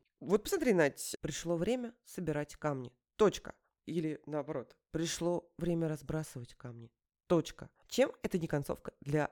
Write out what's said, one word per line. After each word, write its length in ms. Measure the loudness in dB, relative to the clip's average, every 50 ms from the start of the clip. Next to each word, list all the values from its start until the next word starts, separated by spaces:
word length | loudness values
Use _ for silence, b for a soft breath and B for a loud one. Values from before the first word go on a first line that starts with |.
| _ _ _ -8
Вот 240 | -2 2 2 2 2
посмотри, 300 | 2 0 2 4 6 6
Надь, 420 | 6 6 6 4 -2 -10 -8 -8 -6
пришло 360 | -6 -6 -6 -4 -2 -2 0
время 360 | 0 2 0 0 -2 -4 -8 -12 _ _
собирать 500 | -12 -8 -6 -4 -2 -2 -2 -4 -6 -8
камни. 380 | -4 -2 -2 -2 -2 -6 -10 _ _ _ _ _
Точка. 380 | 6 6 6 4 2 -10 -14 -18 _ _ _ _ _ -10
Или 340 | -6 -4 -2 -2 -4 -6 -6 -8
наоборот, 500 | -6 -6 -6 -4 -4 -6 -8 -8 -10 _ _ _ -8
пришло 580 | -4 -4 -2 -2 -2 -2 0 0 0 -2 -4 _ _ -4
время 300 | -2 0 0 0 0 -2
разбрасывать 640 | -2 -6 -6 -6 -4 -4 -4 -6 -10 -14 -14 -16 -18
камни. 340 | -18 -16 -16 -14 -16 -18 -20 _ _ _ _ _ _ _ 4
Точка. 400 | 4 4 4 0 -6 -14 -16 -18 _ _ _ -2
Чем 220 | 2 4 4 2 2 -6
это 160 | -6 -2 -2 -2
не 80 | -2
концовка 460 | 0 -2 -2 -2 -2 -6 -6 -8 -14 -14 -10
для 300 | -6 0 0 0 0 0